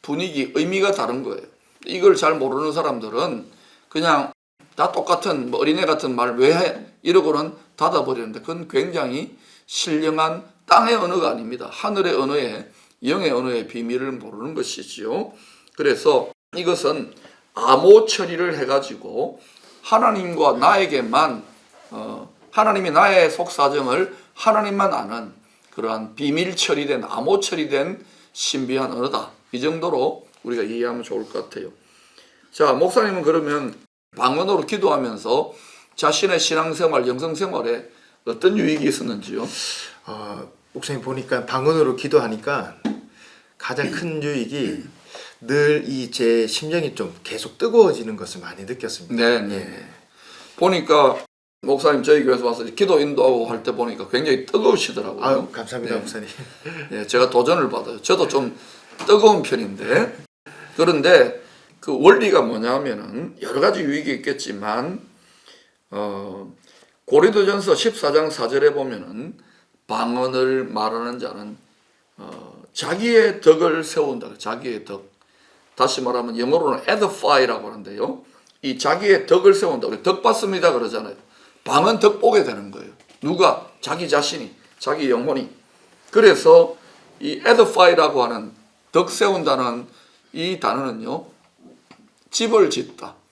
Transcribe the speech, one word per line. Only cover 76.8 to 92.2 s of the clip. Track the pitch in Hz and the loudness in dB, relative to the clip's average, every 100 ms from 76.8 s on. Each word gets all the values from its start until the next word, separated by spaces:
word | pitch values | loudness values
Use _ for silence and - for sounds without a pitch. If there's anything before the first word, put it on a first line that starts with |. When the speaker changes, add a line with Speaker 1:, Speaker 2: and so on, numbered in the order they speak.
| - | -2
Speaker 1:
edify라고 | 208 208 - - 139 123 107 104 | 0 0 0 2 4 4 -2 -8
하는데요. | 104 98 101 117 - - _ _ _ | -16 -14 -6 -6 -6 -16 _ _ _
이 | 135 123 | -8 -4
자기의 | 143 170 202 180 - | -2 0 4 2 6
덕을 | 180 196 | 6 8
세운다. | 196 175 131 - | 6 2 -2 -6
우리 | 104 | -2
덕 | 180 196 | -2 2
받습니다 | 233 214 202 185 165 | 0 0 -2 2 2
그러잖아요. | 127 113 110 107 - _ _ _ _ | 2 -2 -6 -10 -16 _ _ _ _
방언 | - 139 190 220 | 0 2 2 4
덕 | - - | 4 4
보게 | 233 208 | 4 4
되는 | 127 101 101 | 2 -6 -12
거예요. | 98 - - _ _ | -16 -18 -20 _ _
누가? | 143 175 156 - - _ | -4 4 4 2 -8 _
자기 | - 160 165 | -8 -6 0
자신이, | 147 143 160 110 - _ _ | 0 0 -6 -12 -18 _ _
자기 | 139 151 139 | -6 -2 0
영혼이. | 117 135 135 - - _ _ _ _ _ | 0 0 -4 -6 -16 _ _ _ _ _
그래서 | 220 214 165 - - 165 - - - _ _ | 6 6 8 8 8 8 -2 -20 -20 _ _
이 | 151 - - | -10 -2 2
edify라고 | - 208 - 180 165 151 143 | 6 6 6 6 6 2 2
하는, | 117 117 110 - _ _ _ | -2 -4 -12 -18 _ _ _
덕 | 165 - | 0 0
세운다는 | - 208 185 147 131 123 120 120 - _ _ _ | 0 0 2 0 0 -2 -4 -12 -20 _ _ _
이 | - 175 185 | -8 -6 -4
단어는요, | 104 120 135 110 113 156 - _ _ _ - _ _ - _ _ | -4 -2 -6 -8 -10 -10 -12 _ _ _ -20 _ _ -20 _ _